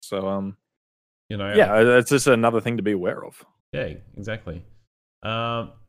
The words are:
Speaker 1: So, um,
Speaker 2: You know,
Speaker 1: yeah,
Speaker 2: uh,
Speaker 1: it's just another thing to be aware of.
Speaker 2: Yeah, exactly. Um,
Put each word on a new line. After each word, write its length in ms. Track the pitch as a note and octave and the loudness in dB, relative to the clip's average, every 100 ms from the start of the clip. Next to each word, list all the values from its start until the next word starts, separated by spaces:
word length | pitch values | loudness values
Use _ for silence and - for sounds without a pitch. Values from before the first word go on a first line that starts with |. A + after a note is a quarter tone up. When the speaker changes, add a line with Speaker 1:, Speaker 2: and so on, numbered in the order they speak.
Speaker 1:
So, 260 | - G2 F#2+ | -10 -6 -4
um, 300 | G2 G2 G2+ _ _ _ _ _ _ _ | -6 -8 -12 _ _ _ _ _ _ _
Speaker 2:
You 80 | G#2+ | -8
know, 160 | G2 | 0
Speaker 1:
yeah, 200 | D3 F3+ G#2 | 2 4 6
Speaker 2:
uh, 220 | A#2 B2 | 6 6
Speaker 1:
it's 120 | A#2+ | 4
just 180 | C#3+ C#3+ | 2 4
another 320 | A#2+ A#2 A#2 | 4 4 2
thing 160 | A2+ A#2 | -2 -4
to 60 | |
be 80 | G2+ | -2
aware 300 | G2+ F2+ - - | -2 -2 -6 -12
of. 200 | - _ _ _ | -18 _ _ _
Speaker 2:
Yeah, 200 | C#3+ G2+ - - - | -8 -8 -10 -18 -16
exactly. 460 | G2+ A2 - E2 - - _ _ _ _ | -12 -10 -10 -14 -16 -20 _ _ _ _
Um, 500 | G#2+ A2+ A#2 A#2 A#2 - | -8 -6 -4 -6 -8 -14